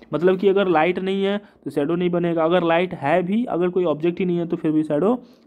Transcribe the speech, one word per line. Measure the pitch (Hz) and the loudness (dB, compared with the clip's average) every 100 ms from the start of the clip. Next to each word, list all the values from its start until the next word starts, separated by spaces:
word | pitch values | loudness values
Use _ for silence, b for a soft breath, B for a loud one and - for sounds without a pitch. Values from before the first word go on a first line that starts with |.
| - | -8
मतलब | 147 180 185 | -2 0 2
कि | 196 | 2
अगर | 190 190 | 2 2
लाइट | 160 165 185 | 2 2 0
नहीं | 190 196 | -4 -2
है | 196 202 202 B | -2 -2 -8 B
तो | - | -8
शैडो | 156 147 170 | -4 -2 0
नहीं | 180 | 0
बनेगा, | 175 170 165 | 0 0 0
अगर | 160 180 | 2 2
लाइट | 170 165 185 | 2 2 0
है | 175 139 175 | -4 0 0
भी, | 180 214 | 0 -2
अगर | 247 165 180 | -2 -2 0
कोई | 180 | 0
ऑब्जेक्ट | 175 147 170 175 | 0 0 -2 0
ही | |
नहीं | 180 175 | -2 -2
है | 170 | -2
तो | 165 | -2
फिर | 160 | 0
भी | 156 | 0
शैडो | 156 147 190 247 B B | 0 0 0 0 B B